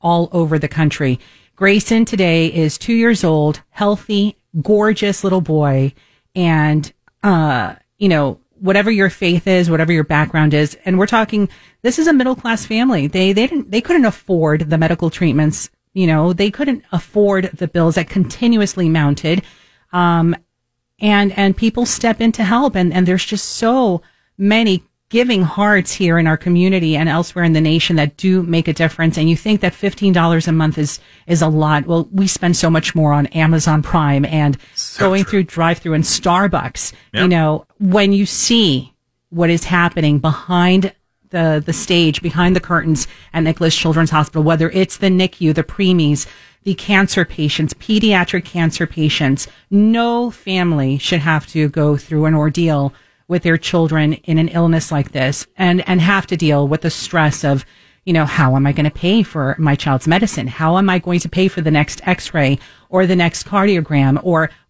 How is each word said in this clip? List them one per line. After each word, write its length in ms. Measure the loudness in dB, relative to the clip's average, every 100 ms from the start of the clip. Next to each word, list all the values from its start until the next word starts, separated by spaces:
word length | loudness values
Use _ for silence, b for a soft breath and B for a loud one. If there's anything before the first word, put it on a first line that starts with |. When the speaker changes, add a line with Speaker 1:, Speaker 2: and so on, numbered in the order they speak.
Speaker 1:
all 300 | -2 0 0
over 260 | -2 0 -2
the 100 | -2
country. 520 | 0 -2 0 -2 -4 b b b
Grayson 520 | b 0 2 2 0 0
today 400 | 0 0 2 0
is 320 | 0 -2 -2
two 160 | -2
years 280 | 0 2 2
old, 380 | 0 2 0 -2 _
healthy, 720 | -4 -2 -2 -2 -2 -2 -4 _ -6
gorgeous 600 | 0 2 2 0 -2 -2
little 200 | -2 -2
boy. 500 | 0 0 0 0 -2 -4 b b b
And, 560 | -2 2 2 2 0 -2 _ _ _
uh, 520 | 0 2 2 -2 -4 -10 _ -2
you 100 | 0
know, 320 | 2 0 -4 _ -6
whatever 320 | 0 0 2
your 200 | 2 0
faith 360 | 0 0 0 2
is, 240 | 2 2
whatever 220 | 2 2
your 100 | 0
background 520 | 0 0 0 2 2
is, 240 | 2 0 -4 -2
and 120 | 0
we're 80 | 2
talking, 400 | 0 0 -2 -2 B B B
this 160 | -4 0
is 80 | 2
a 60 |
middle-class 520 | 2 2 -2 -4 -4
family. 420 | -2 0 0 0 0
They, 280 | 0 0
they 120 | 2 0
didn't, 240 | -2 -4
they 120 | -4
couldn't 240 | 0 2 2
afford 640 | 0 -2 0 2 0 0
the 80 | 0
medical 320 | 0 0 -4
treatments. 580 | -2 0 2 0 -2 -8 _ _
You 140 | -2 0
know, 260 | 2 0
they 180 | 0 -2
couldn't 320 | -2 -4 -4 -4
afford 600 | -8 -4 0 2 0 -2
the 160 | -6 -4
bills 280 | 0 0 0
that 120 | -2
continuously 800 | -2 -2 0 0 2 0 0 0
mounted. 540 | 2 0 0 -2 -2 b b b b b
Um, 420 | 0 2 2 2 -2 _ _ _ _ _ -4
and, 380 | 2 2 2 2
and 180 | 0
people 300 | 2 0 0
step 380 | -4 -2 -2 0
in 100 | 0
to 120 | 0
help. 320 | 0 0 0 0
And, 180 | 0
and 120 | 0 0
there's 200 | 0 -2
just 180 | -8
so 560 | -8 -4 0 0 0 -2 b b b b
many 440 | 0 2 2 0 -4 _ _
giving 340 | 0 0 2
hearts 500 | 0 0 2 2 0
here 260 | -2 0 2
in 80 | 2
our 100 | 0
community 600 | 0 2 2 2 0 0
and 120 | 0
elsewhere 360 | -2 -4 -2
in 80 | 0
the 80 | 2
nation 340 | 2 0 0
that 220 | 0 -2 -2
do 260 | 0 0
make 240 | 0 -2 -2
a 60 |
difference. 440 | -2 -2 0 -2 0
And 140 | 0
you 60 | 0
think 240 | 0 0
that 120 | -2
fifteen 400 | -2 -6 -2 0
dollars 360 | 2 2 0 0
a 40 |
month 260 | 0 0 -2
is, 200 | -4 -6 b b b
is 140 | 0
a 60 | 2
lot. 380 | 2 2 0 0
Well, 220 | -2 -2
we 160 | -2 -2
spend 300 | 0 -2 0
so 120 | 0
much 240 | 0 0
more 200 | 0 2
on 140 | 2 0
Amazon 580 | 0 2 2 2 0
Prime 400 | 0 0 2 0
and 340 | 0 0 0 -2 B
Speaker 2:
So 320 | B -10 -2 0
Speaker 1:
going 160 | 0
Speaker 2:
true. 80 | 0
Speaker 1:
through 120 | -2
drive-through 500 | -2 -2 -2 -2 -2
and 80 | -2
Starbucks. 920 | -2 -2 0 0 0 -2 -6 -8 -10 b b
Speaker 2:
Yep. 80 | -2
Speaker 1:
You 60 | 2
know, 380 | 2 2 -2 -6 -4
when 340 | 0 2 2
you 140 | 2 0
see 680 | -2 0 2 2 0 -4 _ _ _ _
what 180 | -2 0
is 140 | 0
happening 560 | 0 0 0 0 0 2
behind 720 | 0 -4 -2 0 2 2 0 -6 _ _ _
the, 320 | -2 0 0
the 80 | -2
stage, 480 | -6 -2 0 2 0
behind 360 | -4 0 2 0
the 40 |
curtains 460 | 0 -2 0 -2 -4 B B
at 120 | -4
Nicholas 320 | -2 0 -2 0
Children's 340 | 0 2 2
Hospital, 320 | 0 -2 0
whether 280 | 0 0 0
it's 260 | -2 -2 -2
the 120 | 0
nicu, 440 | 0 0 -2 -2
the 100 | 0
preemies, 640 | -2 -2 0 2 2 0 -4 B B B
the 100 | -6
cancer 500 | -6 0 0 0 0
patients, 500 | -4 -4 -4 -2 -4
pediatric 680 | -6 -4 0 2 2 0 -4
cancer 440 | -6 -2 -2 -2 -6
patients, 580 | -2 -2 0 0 -2 -6 B B
no 640 | 2 2 2 0 -2 -4
family 640 | -8 -4 -2 0 0 0 -2
should 220 | -2 -2
have 260 | 0 -2 -2
to 220 | -2 -2
go 280 | 0 0 0
through 280 | -2 -2
an 100 | 2
ordeal 580 | 2 0 0 0 0 -2 b b b b
with 140 | -4
their 160 | 0 -2
children 540 | 0 0 0 2 0
in 260 | -2 -2 0
an 80 | 0
illness 460 | 0 2 0 -2
like 180 | -4 -4
this 380 | -2 -2 -4 -8 -2
and, 300 | 0 0 0
and 120 | 2
have 280 | 2 0 -2
to 80 | -2
deal 320 | 2 2 2
with 140 | 0
the 80 | -4
stress 520 | -6 -4 0 0 0
of, 240 | -2 -2 -4 b b b
you 80 | -2
know, 120 | 0
how 300 | 0 0 2
am 140 | 2 0
I 40 |
gonna 160 | 0 -2
pay 360 | -2 0 0
for 320 | 0 -2 -4 -2
my 160 | 0
child's 320 | 0 0 -2 0
medicine? 400 | 0 0 -4 -8
How 320 | -4 0 2
am 100 | 2
I 120 | 0
going 180 | -2 -4
to 100 | -2
pay 200 | -2 -2
for 120 | 0
the 120 | 0
next 340 | 0 0 -4 -4
x-ray 540 | -4 -4 -2 0 -2 B B B
or 160 | 0
the 120 | 2 2
next 280 | 0 -2
cardiogram 760 | -4 0 2 0 0 2 2 0
or 280 | 0 0 -2 b b